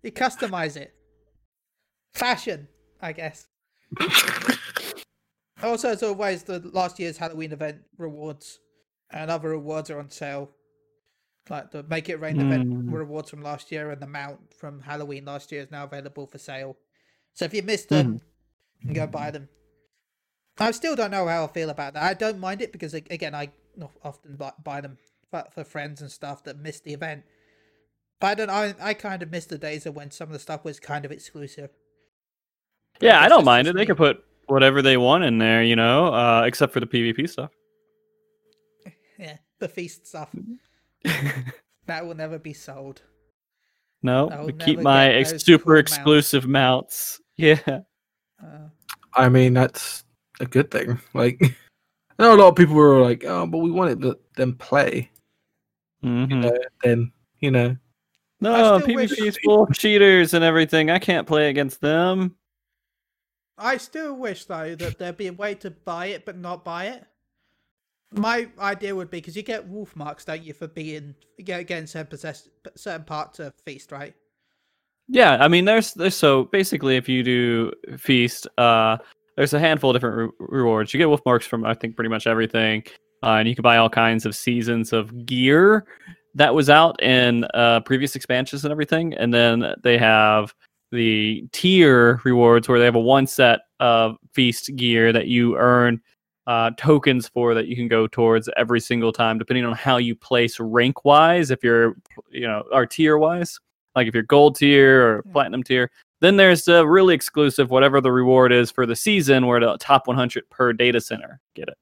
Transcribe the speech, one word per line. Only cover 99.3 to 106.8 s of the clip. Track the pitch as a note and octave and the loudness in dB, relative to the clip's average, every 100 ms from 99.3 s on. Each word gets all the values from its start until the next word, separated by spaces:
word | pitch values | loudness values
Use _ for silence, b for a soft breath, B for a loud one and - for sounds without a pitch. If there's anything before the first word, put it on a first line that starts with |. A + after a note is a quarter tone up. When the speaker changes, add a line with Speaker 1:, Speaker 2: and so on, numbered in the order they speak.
| A2 | -2
Speaker 3:
depending | A2 B2+ | -4 -4
on | A#2+ | -4
how | A#2 C#3 B2 | -4 0 0
you | A#2+ | 0
place | A2+ _ B2 A#2 - | -6 _ 0 0 -4
rank-wise. | A2+ A#2 B2 B2+ C#3+ D3 D#3+ F3 C#3+ | -2 0 0 0 4 6 6 2 0
If | B2+ | -2
you're, | A#2+ A#2 A#2 - _ - _ | 2 2 2 -2 _ -20 _
you | C3 A#2+ | -10 -6
know, | G#2+ - | -8 -2
or | C3 A#2 | 0 0
tier-wise, | - D#3 D3+ D#3 F3 F3 - _ _ _ | 0 2 2 0 -2 -8 -10 _ _ _
like, | C3 A#2 | -2 0
if | |
you're | A#2 | -2
gold | A2+ C#3+ D3 C#3+ | 2 6 6 6
tier | C#3+ C#3+ C3+ C3 A#2+ G#2+ | 4 6 8 6 4 2
or | |
Speaker 1:
Hmm. | G3 | -4
Speaker 3:
platinum | D#3 B2 A#2 | -4 -4 -6
tier, | B2 B2+ B2 _ _ _ | -4 -2 -2 _ _ _
then | F3 G3 | 2 6
there's | F#3+ E3+ | 6 4
the | - E3+ | 6 4